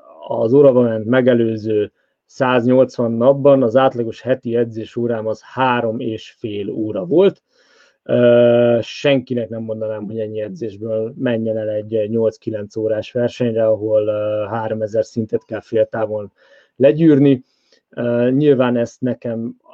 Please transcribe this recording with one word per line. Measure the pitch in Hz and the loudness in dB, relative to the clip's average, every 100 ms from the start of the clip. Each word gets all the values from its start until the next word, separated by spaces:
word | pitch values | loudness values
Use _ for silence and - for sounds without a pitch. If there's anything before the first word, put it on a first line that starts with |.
| - - - | -16 -20 -10
az | 117 113 | -4 2
Oravament | 135 143 123 120 110 110 | 6 6 6 2 0 0
megelőző | 127 123 120 113 110 107 107 101 _ _ _ _ | 2 4 2 0 -2 -2 -2 -2 _ _ _ _
száznyolcvan | - 131 127 117 127 127 - 117 | -4 0 2 2 2 2 0 -4
napban | 117 123 139 139 135 | 0 2 4 4 4
az | 120 120 | 4 2
átlagos | 131 120 113 110 | 2 0 -6 -8
heti | 123 127 117 117 | -4 -4 -2 -2
edzés | 117 110 107 - | -2 -6 -10 -6
órám | 120 113 110 | -4 -4 -4
az | 107 | -8
három | - - 131 123 117 113 | -8 -2 0 0 -2 -4
és | 123 110 - _ | -6 -8 -12 _
fél | 113 101 98 | -10 -8 -8
óra | 104 107 98 90 | -6 -6 -6 -2
volt. | 156 196 - _ _ _ _ _ _ | 2 2 0 _ _ _ _ _ _
Ö, | - 605 605 605 605 120 120 117 | -2 2 4 6 6 4 4 0
senkinek | - - 147 139 120 120 107 | -2 -4 0 0 -2 -6 -6
nem | 113 | -8
mondanám, | 113 110 110 107 104 | -8 -8 -6 -8 -8
hogy | 113 | -8
ennyi | 107 107 | -6 -8
edzésből | 104 92 113 101 110 110 110 - | -8 -8 -10 -8 -6 -4 -6 -4
menjen | 131 113 110 110 | -2 -2 -2 -4
el | 107 | -4
egy | 107 107 110 104 | -6 -4 -4 -2
nyolc-kilenc | 113 113 - - 107 104 - | 0 0 -2 -8 -8 -8 -6
órás | 110 107 107 | -2 -4 -4
versenyre, | 123 120 - 123 113 110 | -4 -4 -2 -2 0 0
ahol, | 107 107 107 107 | 0 0 0 0
ö, | 107 104 107 104 | -2 -4 -4 -4
háromezer | 113 110 110 107 110 107 | -6 -6 -6 -4 -4 -4
szintet | 120 110 113 - | -6 -6 -6 -6
kell | 107 | -12
féltávon | - 113 110 117 107 107 101 _ _ _ _ - | -4 0 0 -2 -6 -6 -10 _ _ _ _ 2
legyűrni. | 135 151 165 139 143 127 - _ _ _ _ | 2 4 4 6 4 2 -2 _ _ _ _
Ö, | - 120 120 120 | -8 -2 0 0
nyilván | 131 151 131 127 120 | 2 4 4 2 0
ezt | 117 - | -2 -4
nekem, | 127 120 120 113 113 123 _ | -6 -6 -8 -8 -8 -12 _